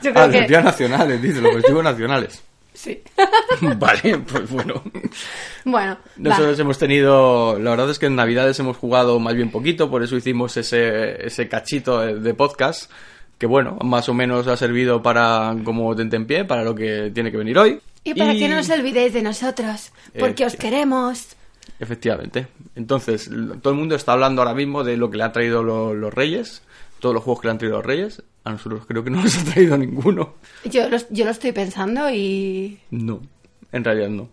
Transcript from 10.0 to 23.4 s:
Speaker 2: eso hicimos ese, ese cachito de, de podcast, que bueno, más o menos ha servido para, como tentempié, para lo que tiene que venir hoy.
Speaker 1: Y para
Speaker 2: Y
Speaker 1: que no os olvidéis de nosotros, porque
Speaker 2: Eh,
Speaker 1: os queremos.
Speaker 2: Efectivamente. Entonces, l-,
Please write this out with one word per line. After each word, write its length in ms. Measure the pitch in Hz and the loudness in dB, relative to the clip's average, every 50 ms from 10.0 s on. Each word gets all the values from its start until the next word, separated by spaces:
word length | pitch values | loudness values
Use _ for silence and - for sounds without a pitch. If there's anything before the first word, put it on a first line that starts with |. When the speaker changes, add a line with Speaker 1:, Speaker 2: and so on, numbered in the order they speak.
| 117 | -2
Speaker 2:
eso 140 | 120 127 | -2 -4
hicimos 400 | 123 120 131 127 120 120 117 - | -4 -2 -2 -2 -2 -2 -4 -4
ese, 680 | 120 113 - - 120 117 117 107 110 110 - - - - | -6 -6 -2 0 0 0 2 0 -2 -2 -4 -4 -6 -8
ese 220 | 117 - - 120 113 | -10 -6 -6 -6 -4
cachito 520 | - 113 - - - 143 123 - 127 117 | -4 -6 -6 -4 -6 -4 -2 0 0 0
de, 200 | 113 110 107 107 | 0 -2 -4 -4
de 140 | 110 113 113 | -2 -4 0
podcast, 560 | - 139 143 - - 135 139 165 - - - - - - - - - - _ _ | 0 0 0 2 0 0 0 0 -4 -12 -18 -20 -20 -20 -20 -20 -20 -20 _ _
que 100 | _ - | _ -2
bueno, 300 | 113 123 139 131 123 - - - | 2 2 2 2 2 -4 -6 -2
más 260 | 123 123 120 120 - | 0 0 0 0 0
o 60 | 123 | 0
menos 320 | 123 127 123 123 123 123 | 0 0 0 0 0 0
ha 100 | 127 123 | 0 0
servido 460 | 117 131 117 120 120 127 123 120 117 113 | 0 0 0 0 0 2 2 0 2 2
para, 520 | 123 117 117 117 113 113 113 110 110 113 113 110 | 2 4 4 4 4 4 2 0 -2 -4 -4 -4
como 300 | 113 113 113 113 113 113 | -4 -2 -2 -2 -2 -2
tentempié, 480 | 110 113 110 113 113 113 113 - 175 196 | -2 -2 -2 -2 -2 -2 0 -2 -2 0
para 180 | 190 131 120 113 | 0 -2 -2 0
lo 120 | 113 117 | -2 -2
que 360 | 107 110 110 107 107 104 107 104 | -2 -4 -4 -2 -4 -4 -6 -4
tiene 180 | 117 117 113 - | -4 -4 -4 -4
que 40 | |
venir 220 | 110 107 110 123 170 | -4 -4 0 4 6
hoy. 220 | 208 220 269 302 _ - - - _ | 6 6 4 0 _ -20 -20 -12 _
Speaker 1:
Y 100 | - 311 | -8 -2
para 180 | - 208 - - | 0 2 2 2
Speaker 2:
Y 60 | 220 | 2
Speaker 1:
que 100 | 294 285 | 0 0
no 120 | 311 311 | 0 0
os 100 | 302 285 | 0 0
olvidéis 420 | 320 311 254 262 240 247 247 247 214 | 0 0 0 0 0 2 2 2 2
de 100 | 240 220 | 0 -2
nosotros, 680 | 208 214 - 247 262 254 - 233 220 214 208 - - _ _ - - _ - | -4 -4 -4 -4 -6 -4 -4 -6 -6 -6 -8 -12 -18 _ _ -20 -18 _ -2
porque 260 | 262 254 202 - 262 | -2 -2 0 0 -2
Speaker 2:
Eh, 20 | |
Speaker 1:
os 100 | 240 240 | -2 -2
queremos. 800 | - - 220 233 277 294 277 262 262 247 247 247 240 - - - _ - - _ _ - - - - | -4 -4 -2 -2 0 0 0 0 0 -2 -2 -6 -8 -12 -18 -20 _ -20 -20 _ _ -20 -20 -14 -14
Speaker 2:
Efectivamente. 680 | - 113 117 117 - 117 107 78 - - - - 131 127 _ _ - - - | -10 -10 -10 -4 -2 -2 -2 -2 -6 -8 -8 -8 -8 -8 _ _ -20 -20 -14
Entonces, 500 | - 117 113 - 110 110 - 113 107 - | -12 -4 -2 -2 -2 0 -2 -4 -4 -4
l-, 300 | 117 117 113 | -8 -8 -8